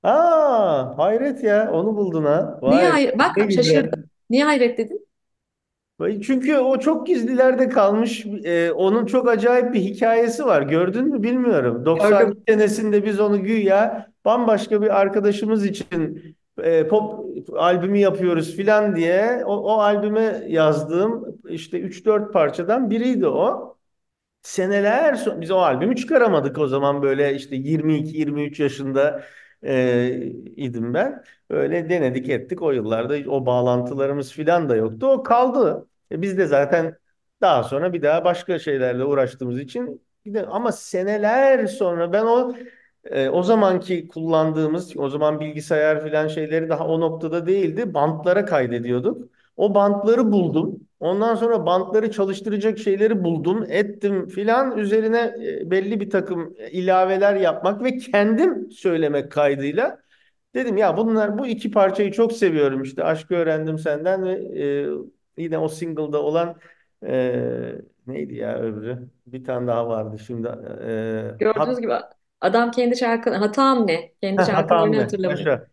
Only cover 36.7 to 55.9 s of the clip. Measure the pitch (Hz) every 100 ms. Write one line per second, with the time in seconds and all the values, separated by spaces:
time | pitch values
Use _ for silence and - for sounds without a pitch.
36.7 | 170 165 160 _ _ _ _ 190 139 113
37.7 | 135 180 170 143 165 175 175 - 170 156
38.7 | 139 127 123 135 139 127 - 123 123 -
39.7 | 240 247 - _ _ 214 208 185 190 240
40.7 | - - 185 190 214 208 247 269 262 214
41.7 | - 190 170 170 196 226 240 247 247 -
42.7 | _ _ _ - 139 135 175 180 220 196
43.7 | 180 185 175 160 160 165 160 156 160 156
44.7 | 165 180 147 139 147 151 151 151 151 151
45.7 | 156 156 156 151 151 156 156 151 160 160
46.7 | 156 156 160 165 160 165 170 170 196 170
47.7 | 160 233 151 151 160 180 185 202 156 123
48.7 | 120 120 123 185 - - _ _ - 202
49.7 | 196 202 202 208 233 220 202 170 151 175
50.7 | 202 - _ 170 196 226 214 233 220 165
51.7 | 185 185 214 220 214 196 196 220 202 214
52.7 | 214 208 196 214 214 170 165 156 214 -
53.7 | 165 208 208 202 196 180 190 208 240 269
54.7 | 214 202 220 220 233 233 233 226 156 165
55.7 | 190 196